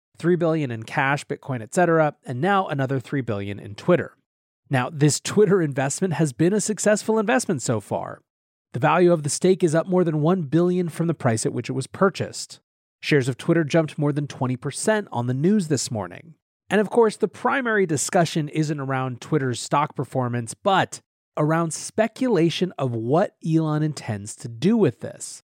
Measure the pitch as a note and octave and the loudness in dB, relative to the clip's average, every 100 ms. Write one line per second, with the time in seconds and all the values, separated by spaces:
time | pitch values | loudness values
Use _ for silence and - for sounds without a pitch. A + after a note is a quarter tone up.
0 | _ - D#3+ F3 E3 D#3+ C#3 A2+ A2 - | _ -4 0 2 2 0 -2 -6 -6 -2
1 | C3+ C#3+ - - - B2+ A2 - F3 E3 | 0 0 -2 -10 -6 -8 -4 0 4 4
2 | D3+ - - B2 F3 G3 F#3+ C#3 C3 C3+ | 2 -2 -8 -4 0 0 0 -2 -2 -2
3 | - C#3+ A#2+ G2+ G2+ G2 G2 G2+ - F3 | -2 -4 -2 -4 -4 -8 -12 -6 2 2
4 | G2+ - _ _ _ _ _ C3+ B2+ D#3 | 0 -12 _ _ _ _ _ -2 -2 2
5 | D3 - - F#3+ G#3 F#3+ D#3 C3+ C#3 - | 2 2 0 2 4 4 0 -2 -4 -2
6 | F#3+ C#3+ D#3+ - E3 G#3 - G#3 G#3 G#3 | -4 0 -2 2 2 2 -2 0 2 2
7 | - A3 G#3 B3+ - D3+ - A2 - G2 | 2 0 2 0 0 -2 0 -2 -2 -6
8 | F#2 - _ _ _ _ _ C3+ D3+ D#3+ | -6 -12 _ _ _ _ _ -2 2 4
9 | F3+ E3+ D3 - F3+ F#3 F3 D#3+ F3 F3+ | 6 4 0 0 2 4 2 2 2 2
10 | E3+ D3+ D3+ F#3+ D3 D#3 F3+ F3+ F3 - | 2 2 2 0 0 2 2 0 -2 -2
11 | E3 D#3 B2+ A2+ C#3 B2 A#2 C3 B2+ - | -2 0 0 0 -2 -4 -6 -6 -8 0
12 | F#3+ - F#2+ - - - _ _ _ _ | 0 0 -8 -10 -14 -18 _ _ _ _
13 | - D3 B2+ B2 - E3+ D3+ E3 D#3 - | 0 2 2 -2 0 0 2 2 0 -2
14 | D3 C#3+ D3 - C3 B2+ D3 - - G#3+ | -2 -2 -6 -4 -4 -2 -6 -4 -2 -2
15 | G3+ A#2+ A#2+ C3 D#3+ G#3+ D#3 C#3+ - A2 | -2 -4 -2 0 2 2 2 -2 -2 -6
16 | F2+ F2 - - _ _ _ G3 G3 - | -8 -10 -20 -20 _ _ _ 0 2 2
17 | A3+ - G#3 - A#3+ C4 A#3+ G#3+ F#3+ D3 | 2 2 -4 -2 -2 -2 0 0 2 0
18 | - F#3+ D#3+ E3+ D3+ D#3 D3+ D#3 C3+ C3 | 0 2 2 0 -2 -2 -2 -4 -4 -2
19 | C3 B2 - D#3 C3+ A#2 - D3 D3 - | -4 -6 -2 0 0 -2 -2 0 0 -4
20 | C3+ C3+ B2 A#2+ A#2 - G3+ F#3+ C3 - | -4 -2 -2 -2 -6 -4 0 2 0 -4
21 | _ _ _ - D3+ D#3+ E3 - - - | _ _ _ -2 0 0 -2 -6 -6 -2
22 | A3 - B3+ G#3 E3+ - F#3 - C3+ A#2 | -2 0 2 4 2 2 -4 -2 -2 -2
23 | A2+ D3+ G#3 - - D#3+ D#3+ D3+ D#3 D3 | 2 2 2 -2 0 0 2 0 -2 -4
24 | - G#2 G#2 - A#2+ A#2 D#3+ A#3 E3+ - | -6 -8 -8 -12 -14 -2 2 4 2 0
25 | - - - - _ _ | -10 -12 -16 -16 _ _